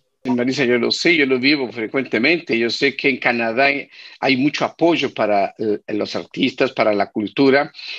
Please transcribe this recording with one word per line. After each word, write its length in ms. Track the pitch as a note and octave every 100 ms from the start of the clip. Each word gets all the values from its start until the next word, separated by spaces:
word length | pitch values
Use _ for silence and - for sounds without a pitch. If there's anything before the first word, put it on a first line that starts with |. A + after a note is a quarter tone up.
| _ _
Marisa, 400 | B2+ A#2+ B2 C3
yo 120 | B2 A#2+
lo 120 | A#2
sé, 260 | G#2+ E3+ E3
yo 80 |
lo 140 | C#3 B2+
vivo 320 | C3+ D3+ B2
frecuentemente. 880 | A#2+ G#2+ C#3 B2 A2+ C3+ E3+ - A#2
Yo 100 | A#2
sé 280 | - C#3 -
que 120 | C#3+
en 100 | B2+
Canadá 480 | C3+ A#2+ A2+ A2+ C#3
hay, 220 | C#3+ - - - -
hay 180 | C3+ C3
mucho 280 | D3 -
apoyo 500 | C3+ - E3 D#3 B2
para, 400 | - G#2+ G#2 F#2+ -
eh, 220 | A2 G2+ -
los 280 | G#2 F#2+ G2+
artistas, 560 | - - C3 - C3
para 200 | - A2
la 180 | G2+ G2
cultura, 600 | A2+ G2+ - C#3 C#3 D3+ - -